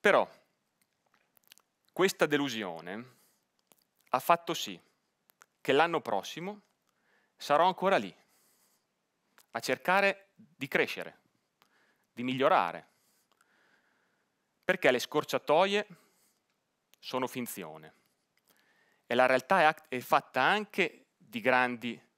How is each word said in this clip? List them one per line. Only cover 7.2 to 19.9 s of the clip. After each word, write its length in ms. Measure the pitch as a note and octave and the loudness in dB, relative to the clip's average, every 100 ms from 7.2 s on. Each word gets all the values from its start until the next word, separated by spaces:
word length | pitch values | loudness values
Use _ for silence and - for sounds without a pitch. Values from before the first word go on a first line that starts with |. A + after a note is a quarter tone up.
| _ _ | _ _
sarò 300 | - D3 F3 | -2 2 4
ancora 300 | F#3 F#3 F#3 | 2 0 0
lì, 180 | G2+ - _ _ _ _ _ _ _ _ _ _ _ _ _ | -2 -14 _ _ _ _ _ _ _ _ _ _ _ _ _
a 80 | A#2+ | -10
cercare 720 | - - - F#3 G3 F#3+ _ | -4 -4 0 2 2 -2 _
di 340 | _ - _ C#3 | _ -20 _ -4
crescere, 500 | F#3 C3 - E2+ - _ _ _ _ _ _ _ _ _ | -2 -2 -4 -12 -16 _ _ _ _ _ _ _ _ _
di 100 | - | -10
migliorare, 680 | B2 C3 C3+ F3 F2+ E2 - _ _ _ _ _ _ _ _ _ _ _ _ _ _ _ _ _ | -6 0 2 4 2 -4 -16 _ _ _ _ _ _ _ _ _ _ _ _ _ _ _ _ _
perché 260 | - F#3 D3 | -4 0 2
le 80 | B2+ | 2
scorciatoie 880 | - D3+ C#3+ C3 - D3+ G3 G3+ G#3 E3+ _ _ _ _ _ _ _ _ _ _ | 0 -4 -2 -6 0 2 2 0 -4 -12 _ _ _ _ _ _ _ _ _ _
sono 280 | - C3 B2+ | -10 -6 -6
finzione 680 | - A#2+ - E2 D#2 D#2 _ _ _ _ _ _ _ _ _ _ _ _ | -8 -10 -10 -14 -14 -20 _ _ _ _ _ _ _ _ _ _ _ _
e 80 | |
la 120 | A#2+ B2+ | 2 4
realtà 340 | C3 - G3 | 4 2 4
è 40 | |
ac-, 240 | D#3 D#3+ | 4 2
è 120 | _ | _